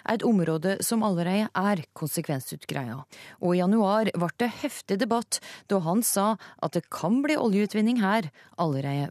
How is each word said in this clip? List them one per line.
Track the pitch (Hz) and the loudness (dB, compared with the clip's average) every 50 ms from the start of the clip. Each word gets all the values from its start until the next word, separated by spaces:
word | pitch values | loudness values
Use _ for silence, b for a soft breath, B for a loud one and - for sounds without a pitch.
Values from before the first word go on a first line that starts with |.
| B | B
et | - 214 208 - | -2 -2 2 2
område | 240 220 185 165 160 160 160 160 190 196 - - | 4 4 4 4 2 0 0 0 -2 -2 -2 -2
som | - 233 220 220 | -2 0 0 0
allerede | 208 180 170 170 180 190 208 214 - - | 0 0 0 0 0 0 0 0 -2 -2
er | 185 190 202 208 165 135 - - | 0 0 0 0 0 -4 -8 -10
konsekvensutgreia. | - 160 147 - - 143 - 143 131 - - 147 143 - - 147 139 127 113 117 143 - - B B B B B B | -8 -8 -6 -4 -4 -4 -4 -4 -6 -6 -8 -12 -12 -8 -6 -6 -6 -4 -6 -8 -10 -12 -16 B B B B B B
Og | 196 175 175 | 0 2 2
i | 180 180 | 2 4
januar | 190 214 226 202 190 208 220 220 - - | 4 4 4 4 4 2 2 2 0 0
ble | 170 175 165 - | -2 -2 -2 -2
det | - 240 233 - - | -2 -2 -2 -2 -4
heftig | - 285 - - - - 196 190 | -8 -8 -8 -8 -6 -4 -2 0
debatt | 262 208 233 240 226 - - - B B B B B - | 0 0 0 0 -2 -2 -6 -6 B B B B B -2
da | 202 190 | 0 0
han | 156 160 180 240 233 | 2 2 2 2 2
sa | - - 196 196 185 190 - B B B B | 0 0 2 2 0 0 -2 B B B B
at | - 160 - | -4 -2 -2
det | 175 - - - | -4 -4 -6 -6
kan | - - 180 233 269 285 | -4 0 0 2 2 2
bli | 302 302 - | 2 2 2
oljeutvinning | - 220 190 202 214 202 - 220 214 233 254 240 196 | 2 2 2 2 2 0 0 2 2 2 2 2 2
her | 190 214 226 170 143 B B B B B B | 2 2 0 0 -4 B B B B B B
allerede | 170 156 135 135 139 143 139 143 143 - | 0 0 0 0 -2 -2 -2 -2 -2 -4